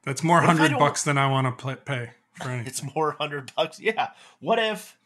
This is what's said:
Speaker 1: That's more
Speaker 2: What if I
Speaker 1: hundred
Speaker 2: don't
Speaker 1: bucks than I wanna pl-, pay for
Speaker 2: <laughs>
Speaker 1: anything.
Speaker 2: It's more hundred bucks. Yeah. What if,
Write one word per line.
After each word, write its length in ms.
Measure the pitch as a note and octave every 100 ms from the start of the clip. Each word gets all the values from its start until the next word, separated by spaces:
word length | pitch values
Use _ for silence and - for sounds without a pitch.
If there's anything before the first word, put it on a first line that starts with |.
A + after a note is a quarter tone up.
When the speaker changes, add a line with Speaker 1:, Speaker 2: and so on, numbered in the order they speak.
Speaker 1:
That's 200 | - C3+
more 140 | E3 E3+
Speaker 2:
What 60 | D#3+
if 40 |
I 40 |
Speaker 1:
hundred 160 | D#3+ D#3
Speaker 2:
don't 80 | C#3+
Speaker 1:
bucks 240 | C#3+ -
than 140 | - C#3
I 120 | C#3
wanna 220 | C3+ C3
pl-, 240 | A#2+ C3+ C3
pay 360 | - C3 A#2 _ _
for 100 | -
Speaker 2:
<laughs> 60 | C3
Speaker 1:
anything. 180 | B2 A#2
Speaker 2:
It's 280 | - C#3+ D#3
more 160 | D#3 D3
hundred 340 | D3 C#3+ B2+ -
bucks. 240 | D#3+ -
Yeah. 320 | G#3 G#3 B2+ - - _
What 180 | C#3 A3+
if, 380 | A3 G3 - _